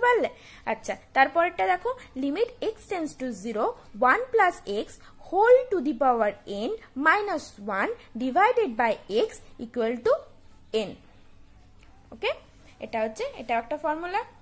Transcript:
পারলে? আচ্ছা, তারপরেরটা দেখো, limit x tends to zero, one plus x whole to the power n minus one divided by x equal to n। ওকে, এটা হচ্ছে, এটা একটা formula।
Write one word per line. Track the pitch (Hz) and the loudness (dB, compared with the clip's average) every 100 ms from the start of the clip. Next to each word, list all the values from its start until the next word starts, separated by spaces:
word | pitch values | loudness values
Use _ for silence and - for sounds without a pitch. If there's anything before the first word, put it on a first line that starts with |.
পারলে? | 494 466 254 - - - - | 2 4 0 -6 -20 -12 -8
আচ্ছা, | 220 - 185 - 269 | -6 -8 -12 -2 2
তারপরেরটা | 277 330 349 349 381 | 4 4 0 0 0
দেখো, | 359 466 508 - 262 | 0 -4 -8 -10 -6
limit | 277 320 480 - 392 | -4 -2 -4 -4 -6
x | 440 - | -6 -8
tends | 370 311 - | -6 -6 -6
to | 262 202 | -8 -8
zero, | 220 208 381 494 - 202 254 | -6 -4 -4 -4 -14 2 4
one | 370 508 | 4 2
plus | 453 370 - - 202 - | 4 4 2 -4 -6 -6
x | - - - - | -12 -16 -20 -4
whole | 359 466 508 508 | 2 8 8 6
to | 370 262 | -2 -2
the | 240 | 0
power | 269 240 208 202 - 196 240 | 2 2 0 -2 -8 -6 -6
n | 440 - 262 311 | -8 -10 0 2
minus | 392 415 311 - - 202 196 | 2 0 -4 -8 -12 -6 -2
one | 381 480 - 226 | -2 -4 -12 -6
divided | 254 277 427 480 392 220 | -2 4 4 4 0 0
by | 233 - - 208 440 | 0 -2 -4 -2 -2
x | - - - 226 | -4 -14 -14 -10
equal | 240 226 240 415 | -4 -2 0 0
to | 587 - - - - - 220 196 | 0 -2 -20 -20 -20 -6 -4 -4
n। | - - - - - - - - - - - - | -10 -20 -20 -20 -20 -20 -20 -20 -20 -20 -20 -20
ওকে, | 226 453 640 - - - - 226 | -6 -6 -6 -12 -20 -20 -18 -8
এটা | 226 | -4
হচ্ছে, | 220 220 539 - | -4 -4 -8 -8
এটা | 240 233 | -4 -4
একটা | 240 302 | -2 -4
formula। | 311 311 349 403 480 - | -4 -4 -4 -6 -6 -12